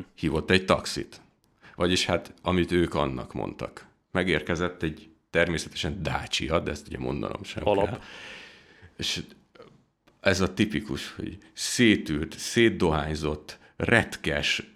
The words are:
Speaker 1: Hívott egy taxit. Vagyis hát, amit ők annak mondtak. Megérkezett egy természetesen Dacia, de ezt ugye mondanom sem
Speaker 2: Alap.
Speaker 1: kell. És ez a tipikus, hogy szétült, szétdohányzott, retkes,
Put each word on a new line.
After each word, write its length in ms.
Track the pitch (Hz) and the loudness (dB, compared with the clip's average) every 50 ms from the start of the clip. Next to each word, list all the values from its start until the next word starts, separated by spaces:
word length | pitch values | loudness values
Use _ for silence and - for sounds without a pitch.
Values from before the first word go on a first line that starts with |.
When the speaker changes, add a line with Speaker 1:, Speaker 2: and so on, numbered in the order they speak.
| 92 - _ | -6 -10 _
Speaker 1:
Hívott 360 | - - 78 71 78 78 - | -4 -2 0 0 0 2 4
egy 140 | 92 95 95 | 4 4 6
taxit. 560 | - 85 - - - - 78 - - - - - _ _ _ _ _ _ _ _ - - | 4 2 2 2 -4 -6 -6 -8 -8 -14 -20 -20 _ _ _ _ _ _ _ _ -20 -4
Vagyis 300 | - 90 90 92 87 - | -2 2 2 2 2 2
hát, 280 | - 92 85 - - - - - | 2 0 0 -2 -6 -14 -6 -2
amit 300 | 87 90 90 85 - 87 | 2 2 2 2 4 4
ők 220 | 90 85 73 - | 2 2 2 2
annak 380 | 78 73 69 65 64 60 - - | 0 0 0 -2 -4 -8 -8 -6
mondtak. 540 | - 50 50 - - 57 - - - - - _ _ _ _ | -6 -6 -6 -6 -8 -10 -10 -10 -14 -20 -20 _ _ _ _
Megérkezett 720 | - 92 90 92 80 76 - - 87 80 90 87 - - - | -2 0 2 2 2 0 0 -2 -2 -2 -2 -4 -4 -4 -4
egy 260 | 80 76 - - - - _ _ _ | -4 -4 -6 -12 -20 -20 _ _ _
természetesen 720 | - 82 85 85 85 80 - - - - - 80 78 95 80 | 2 2 4 4 2 -2 -4 -6 -8 -4 -4 -4 -4 -2 -4
Dacia, 580 | - 65 67 64 - - - - - 78 87 | -2 -2 -2 -4 -4 -4 -4 -2 0 0 0
de 100 | - - | 0 -2
ezt 160 | 76 - - - | -6 -6 -8 -12
ugye 100 | - 65 | -10 -6
mondanom 440 | 65 64 69 71 53 50 - - 95 | -4 -4 -4 -4 -4 -6 -6 -8 -10
sem 240 | - - - - | -8 -8 -2 0
Speaker 2:
Alap. 180 | 107 101 98 101 95 | 2 2 4 2 0
Speaker 1:
kell. 120 | 117 - - - - - - - - - - - - - - - - - - - _ | -2 -6 -10 -14 -16 -16 -16 -16 -16 -16 -18 -20 -20 -20 -20 -20 -20 -20 -20 -20 _
És 260 | - - - - 85 73 - - - _ _ _ - - - - _ _ _ _ _ _ _ _ _ | -6 -4 -4 -4 -4 -6 -10 -16 -20 _ _ _ -20 -20 -20 -20 _ _ _ _ _ _ _ _ _
ez 200 | - 98 95 98 | 2 2 4 4
a 140 | 95 85 - | 2 0 2
tipikus, 600 | - 107 - - 73 - - 67 - - - - | 2 2 2 2 -2 -4 -4 -6 -6 -6 -10 -10
hogy 240 | - - - 92 - - - _ | -8 -8 -8 -10 -12 -16 -18 _
szétült, 840 | - - - - - 123 110 101 - - - 78 76 80 80 - - | -8 -6 -4 2 6 8 8 8 6 4 -2 -2 -2 -2 -4 -6 -8
szétdohányzott, 1200 | - - - 120 117 113 101 85 90 82 78 78 71 78 80 78 78 76 78 - - - - - - - _ | -8 -2 2 4 4 4 4 4 2 2 2 2 0 -2 -4 -2 -2 -2 -4 -4 -8 -14 -18 -18 -20 -20 _
retkes, 840 | - 85 - 120 113 - - - - - 80 73 71 73 - - - - - - | -4 0 4 4 4 4 2 -4 -6 -4 -2 -2 0 0 0 0 -2 -4 -10 -18